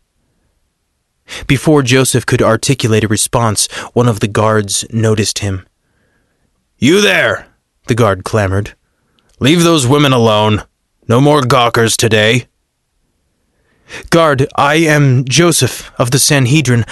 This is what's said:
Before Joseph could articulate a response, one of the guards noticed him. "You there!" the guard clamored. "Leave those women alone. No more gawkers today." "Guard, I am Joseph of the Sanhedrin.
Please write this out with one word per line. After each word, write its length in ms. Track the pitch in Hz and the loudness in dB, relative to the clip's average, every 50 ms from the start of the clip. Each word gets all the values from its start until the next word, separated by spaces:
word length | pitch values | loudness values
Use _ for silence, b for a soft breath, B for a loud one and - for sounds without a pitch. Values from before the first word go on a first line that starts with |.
| _ _ _ _ _ _ _ _ _ _ _ _ _ _ _ _ _ _ _ _ _ _ _ _ _ B B B B | _ _ _ _ _ _ _ _ _ _ _ _ _ _ _ _ _ _ _ _ _ _ _ _ _ B B B B
Before 360 | - 139 127 - 165 156 147 139 | -4 -4 -2 2 2 2 2 2
Joseph 420 | 117 127 131 131 - - 120 - | 2 2 2 2 0 0 -2 -2
could 160 | - 127 113 | 0 0 0
articulate 640 | - 104 220 - - - 139 - - 113 110 107 107 | 2 2 0 0 0 -2 -2 -2 0 0 0 0 0
a 40 | 101 | 0
response, 580 | 107 101 - - - 127 117 113 104 - - B B B B B B | -2 -4 -4 -4 -2 -2 -2 -2 -2 -4 -6 B B B B B B
one 160 | - 123 123 | 0 0 0
of 120 | 113 101 | 0 -2
the 80 | - 104 | -4 -4
guards 580 | 104 120 107 110 110 107 104 98 - - - - | -2 0 0 0 0 0 -2 -4 -6 -8 -8 -6
noticed 500 | - 113 110 110 110 107 107 - - - | -4 -2 -2 0 0 0 -2 -4 -6 -6
him. 260 | - 101 98 98 95 _ _ _ _ _ _ _ _ _ _ _ _ _ _ _ _ _ _ _ _ _ _ _ | -6 -6 -6 -8 -10 _ _ _ _ _ _ _ _ _ _ _ _ _ _ _ _ _ _ _ _ _ _ _
"You 220 | - 269 - 202 | 0 2 2 2
there!" 480 | 208 202 185 170 139 117 95 - - - _ _ _ _ _ _ _ | 2 0 0 0 0 -2 -2 -4 -8 -14 _ _ _ _ _ _ _
the 80 | - 127 | -4 -2
guard 300 | 113 120 104 95 92 92 | 0 2 0 0 -2 -4
clamored. 500 | - - 110 104 95 95 98 104 - - _ _ _ _ _ _ _ _ _ _ _ _ _ | -4 -4 -2 -2 -2 -2 -4 -6 -8 -12 _ _ _ _ _ _ _ _ _ _ _ _ _
"Leave 220 | 120 127 165 175 170 | 0 0 2 2 2
those 240 | 170 165 156 131 | 2 2 2 2
women 260 | 120 143 147 147 139 131 | 2 2 2 2 2 2
alone. 520 | 123 117 113 107 107 107 107 104 101 - - _ _ _ _ _ _ _ | 2 2 2 2 2 2 0 0 -2 -4 -10 _ _ _ _ _ _ _
No 140 | - 113 123 | -2 0 2
more 220 | 139 147 147 151 135 | 2 2 2 2 0
gawkers 540 | 123 147 135 143 139 - 120 117 110 - | 0 0 2 2 2 2 0 0 0 0
today." 500 | - - 113 110 110 107 110 117 123 - - _ _ _ _ _ _ _ _ _ _ _ _ _ _ _ _ _ _ _ _ B B B B B B B B B B B B | 0 0 2 2 2 2 2 2 0 -2 -6 _ _ _ _ _ _ _ _ _ _ _ _ _ _ _ _ _ _ _ _ B B B B B B B B B B B B
"Guard, 360 | - 170 165 156 143 123 139 - - | 0 2 2 2 2 0 -2 -2 -2
I 200 | - 131 143 151 | -2 0 0 2
am 480 | 160 170 156 151 147 147 135 127 127 135 | 2 2 2 2 2 2 2 2 0 0
Joseph 680 | 131 123 139 170 175 160 - 135 110 - - - - - - | 0 0 2 2 2 2 0 -2 -4 -4 -8 -16 -14 -6 -4
of 120 | 120 120 | -2 -2
the 80 | 131 131 | 0 0
Sanhedrin. 680 | - - 151 139 131 117 139 160 143 123 123 117 107 B | 0 0 0 0 2 2 2 0 2 2 0 0 -2 B